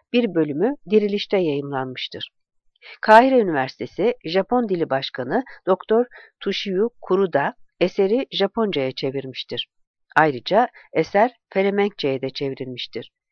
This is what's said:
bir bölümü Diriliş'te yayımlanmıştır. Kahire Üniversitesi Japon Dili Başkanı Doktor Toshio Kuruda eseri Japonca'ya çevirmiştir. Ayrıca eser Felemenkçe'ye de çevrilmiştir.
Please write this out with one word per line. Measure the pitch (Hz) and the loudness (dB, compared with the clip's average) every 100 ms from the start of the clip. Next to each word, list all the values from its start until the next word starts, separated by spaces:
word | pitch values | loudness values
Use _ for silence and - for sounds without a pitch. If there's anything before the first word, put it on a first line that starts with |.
| _ | _
bir | 240 233 165 | 0 0 0
bölümü | 151 143 226 285 - | 0 0 -2 -4 0
Diriliş'te | 208 208 202 - 202 | 2 2 -2 -2 0
yayımlanmıştır. | 165 143 139 139 131 123 - 101 - _ _ _ _ _ - - | 0 -2 -4 -6 -6 -8 -12 -12 -16 _ _ _ _ _ -20 -4
Kahire | - 220 262 262 | 8 8 8 4
Üniversitesi | 196 147 131 - 120 - 214 - 160 | 2 0 -2 -6 -10 -4 -2 -4 -4
Japon | 185 190 247 220 | -2 0 -2 0
Dili | 180 143 | -2 0
Başkanı | 135 139 - 123 226 - - - | -2 -4 -8 -4 -4 -4 -6 -2
Doktor | 185 - 220 247 - - _ | -2 0 0 0 -6 -20 _
Toshio | 196 196 202 185 233 - | -6 -6 -4 -2 -2 -4
Kuruda | - 185 190 175 233 - - - | -2 0 2 0 -2 -6 -16 -4
eseri | 180 - 190 240 - | -2 0 0 0 -2
Japonca'ya | 170 196 - 214 160 131 | -2 -2 -2 -2 -2 -4
çevirmiştir. | - 139 135 131 123 - 120 - _ _ _ _ - | -4 -6 -6 -8 -12 -10 -10 -10 _ _ _ _ 2
Ayrıca | 156 123 - 196 247 - - | 2 0 0 2 0 -4 -6
eser | - - 196 240 - _ | -4 0 2 0 -2 _
Felemenkçe'ye | 196 196 202 202 - 143 135 | -2 0 0 -2 -2 -4 -4
de | 131 | -6
çevrilmiştir. | - 139 135 127 123 - 113 - _ _ | -6 -6 -6 -10 -10 -12 -12 -14 _ _